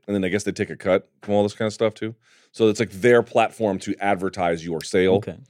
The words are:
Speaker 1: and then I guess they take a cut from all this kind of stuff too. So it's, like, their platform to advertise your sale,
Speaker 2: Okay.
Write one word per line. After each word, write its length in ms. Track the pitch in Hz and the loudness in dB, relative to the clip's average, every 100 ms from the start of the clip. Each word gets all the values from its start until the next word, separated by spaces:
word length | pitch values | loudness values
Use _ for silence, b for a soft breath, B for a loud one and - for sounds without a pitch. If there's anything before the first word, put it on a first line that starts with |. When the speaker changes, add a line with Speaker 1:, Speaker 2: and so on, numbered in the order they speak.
| - | -4
Speaker 1:
and 80 | 101 | -2
then 80 | |
I 60 | 92 | 0
guess 140 | 101 | -2
they 80 | 101 | -4
take 180 | 92 90 | -4 -6
a 60 | 78 | -4
cut 340 | 98 95 - _ | 0 0 0 _
from 120 | - | -2
all 100 | 104 | 0
this 100 | 104 | 0
kind 140 | - 110 | -2 -6
of 60 | |
stuff 200 | - 113 | -2 -2
too. 200 | - 110 113 b b b | -2 -10 -12 b b b
So 160 | - 113 | 0 2
it's, 100 | 104 | 2
like, 120 | 104 | -2
their 320 | 95 120 120 | 0 4 4
platform 560 | - 123 107 - 107 95 | 4 0 0 0 -4 -2
to 160 | - 98 | -6 -4
advertise 640 | 98 98 92 98 87 85 85 | -2 -2 -2 -2 -2 -2 -4
your 160 | 80 | -8
sale, 340 | - 95 92 95 | -2 2 4 2
Speaker 2:
Okay. 220 | - 82 - | 0 -12 -18